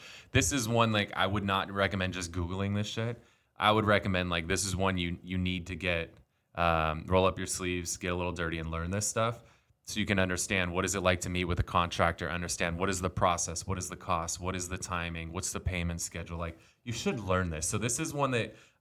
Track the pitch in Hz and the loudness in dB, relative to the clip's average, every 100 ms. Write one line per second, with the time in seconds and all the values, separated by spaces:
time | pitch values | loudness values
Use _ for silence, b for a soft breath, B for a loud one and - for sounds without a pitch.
0 | B B B 127 139 143 110 117 113 107 | B B B 2 2 2 2 4 4 4
1 | 101 - 95 104 101 98 92 98 98 95 | 2 0 0 0 0 0 0 0 2 2
2 | 92 90 85 87 85 92 98 101 104 - | -2 -2 -4 -4 -4 -2 -2 -2 -2 -4
3 | 113 113 b b b b 107 107 107 101 | -6 -6 b b b b 4 6 6 4
4 | 101 92 90 85 82 92 98 90 95 92 | 4 0 0 0 0 0 0 0 2 2
5 | 87 87 90 92 90 90 87 87 90 85 | -2 -4 -4 -2 0 -2 -4 -4 -2 -2
6 | 82 - _ _ _ - 85 82 78 78 | -4 -10 _ _ _ 0 2 4 2 0
7 | 85 92 92 90 92 - 92 90 85 - | 2 4 6 4 -4 -4 -2 -2 -4 -4
8 | 92 90 90 82 85 82 80 82 85 101 | -2 -2 -2 -2 -2 -2 -4 -4 -2 -2
9 | 104 - 113 120 - b b b - 107 | -2 0 0 -2 -12 b b b -8 -2
10 | 101 98 92 90 - 98 87 87 92 98 | 2 4 4 2 0 0 0 2 0 2
11 | 90 90 - 90 90 85 - 92 85 - | 4 4 2 0 0 0 2 2 2 4
12 | 87 82 76 87 85 - 87 82 98 90 | 2 2 -2 -4 -4 -2 -2 0 0 0
13 | 92 - 95 85 - 82 - 92 85 90 | -2 2 2 2 -2 -6 -6 -6 -6 -8
14 | - 87 85 - 90 92 90 90 - 87 | -2 -2 -2 -4 -4 -4 -4 -6 -6 -4
15 | 85 82 82 85 - - 85 90 85 85 | -4 -6 -6 -6 -4 -4 -4 -2 -2 -2
16 | - 87 85 85 85 - b b - 113 | -6 -8 -8 -6 -8 -10 b b -10 -4
17 | 202 143 92 92 92 78 - 107 117 120 | -2 -2 2 2 2 -2 -2 -2 -2 -2
18 | 156 143 139 123 104 B B B | -4 -2 0 0 -2 B B B